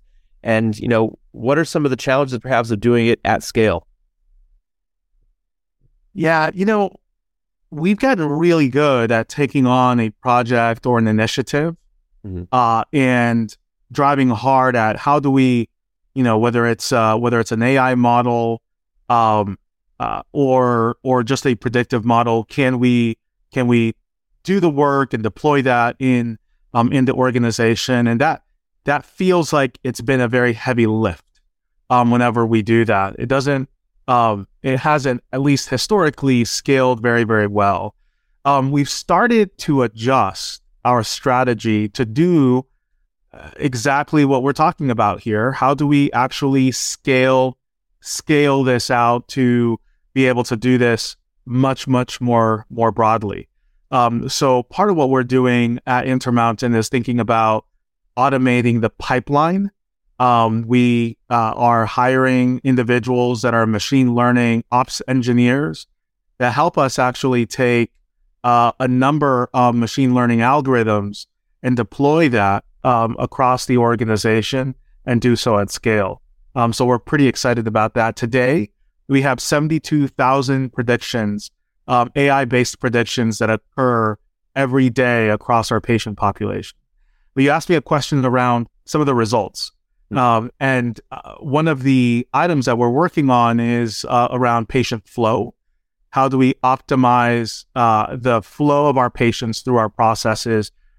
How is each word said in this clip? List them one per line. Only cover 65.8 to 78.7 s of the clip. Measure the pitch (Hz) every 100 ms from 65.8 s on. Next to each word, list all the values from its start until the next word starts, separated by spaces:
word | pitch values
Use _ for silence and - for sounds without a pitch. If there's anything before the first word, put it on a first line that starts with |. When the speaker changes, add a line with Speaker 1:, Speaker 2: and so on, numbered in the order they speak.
| - _ _ _ _ -
Speaker 2:
that | 123
help | 123 170 -
us | 135 -
actually | 127 120 139 123
take, | 117 - 123 120 117 _ _ _ _ _
uh, | 123 120 117 -
a | 131
number | 127 131 151 143 127 123
of | 131 123
machine | 120 113 - 135
learning | 123 120 117
algorithms | 117 143 135 127 110 107 101 101 - _ _ _
and | 127 123
deploy | 113 - 139 156 160
that, | 117 101 101 - _
um, | 131 120 113 120
across | 123 - 127 127 -
the | 123
organization | 117 117 113 107 113 110 104 131 131 - _ _ -
and | 120
do | 123 117
so | - 104
at | 101
scale. | - 120 107 95 101 _ _ _
Um, | 131 117
so | 113
we're | 127 120
pretty | - 151 135
excited | - 131 120 113
about | 110 110
that. | 120 113 110
Today, | 117 127 123 160 208